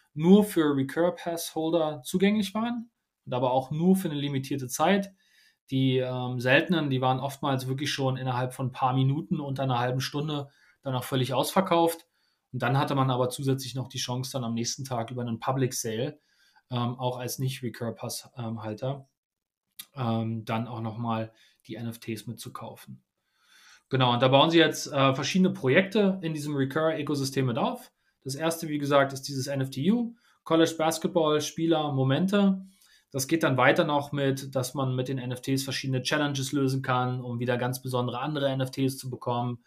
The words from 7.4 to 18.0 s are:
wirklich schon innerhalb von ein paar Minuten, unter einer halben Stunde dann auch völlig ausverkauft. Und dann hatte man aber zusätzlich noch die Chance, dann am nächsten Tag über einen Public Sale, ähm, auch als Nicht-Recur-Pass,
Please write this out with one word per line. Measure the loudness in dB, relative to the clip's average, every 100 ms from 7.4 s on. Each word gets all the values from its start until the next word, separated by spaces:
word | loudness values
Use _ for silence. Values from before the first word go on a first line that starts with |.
| -2 -2 -2
wirklich | -4 -4
schon | -2 -2 -2
innerhalb | -2 -2 -4
von | -4 -6
ein |
paar | -2 0
Minuten, | 2 2 0 -2 -4
unter | -4 -4
einer | 0 0
halben | 0 -2
Stunde | -4 -4 -4 -6 -8 _ _ _
dann | -6 -4
auch |
völlig | -2 -2 0
ausverkauft. | 0 0 2 4 4 4 0 _ _ _ _ _
Und | -4
dann | 0 2
hatte | 2 0
man | 2
aber | 2 0
zusätzlich | -2 -2 -2 -4
noch | -8 -8
die | -8
Chance, | -6 -6 -6
dann | -6
am | -4
nächsten | -2 -4 -6 -6
Tag | -4 -4
über | -6
einen | -6 -4
Public | -2 0 0
Sale, | -2 -4 -4 -4 -6 _ _ _ _ -8
ähm, | -4 -4 -2
auch | -4 -4
als | -6 -4
Nicht-Recur-Pass, | -4 -4 -8 -6 -8 -6